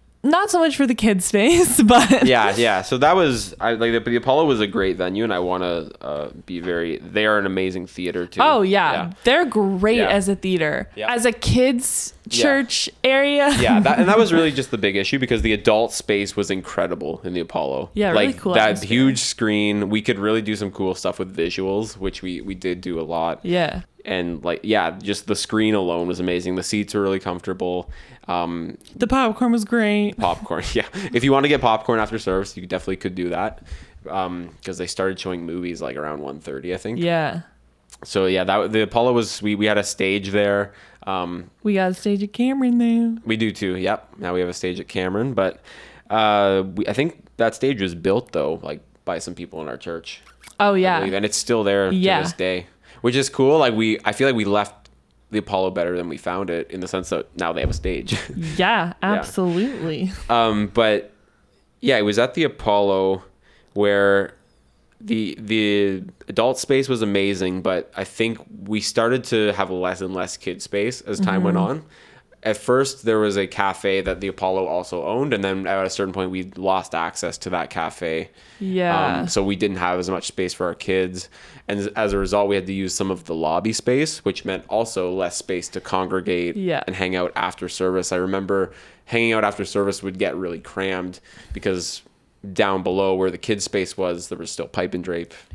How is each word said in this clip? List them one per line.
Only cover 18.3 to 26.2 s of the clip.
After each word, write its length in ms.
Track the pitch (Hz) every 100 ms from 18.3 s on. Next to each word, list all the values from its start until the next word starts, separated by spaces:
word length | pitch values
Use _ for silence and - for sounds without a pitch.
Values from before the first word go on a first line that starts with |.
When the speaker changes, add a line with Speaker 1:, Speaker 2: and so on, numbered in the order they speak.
| -
Speaker 1:
cool 160 | 196
Speaker 2:
that 160 | 175 107
Speaker 1:
atmosphere. 180 | 98 95 117
Speaker 2:
huge 220 | 135 127
screen, 720 | - - 110 104 104 104 101
we 120 | 107
could 180 | 104 101
really 220 | 104 113
do 140 | 107 104
some 160 | 101
cool 240 | - 95 90
stuff 240 | 92 87
with 160 | 92 95
visuals, 640 | 85 92 95 98 110 -
which 240 | 95 -
we, 180 | 92 87
we 160 | 98 92
did 240 | 92 90
do 180 | 92 82
a 60 |
lot. 380 | 78 82 82 -
Speaker 1:
Yeah. 380 | 175 180 160 - - - -
Speaker 2:
And, 380 | 92 87 82
like, 160 | 82 85
yeah, 280 | 101 107 82 95
just 280 | 98 101 -
the 80 | 101
screen 400 | - 107 110 107
alone 320 | 90 85 85
was 120 |
amazing. 360 | 90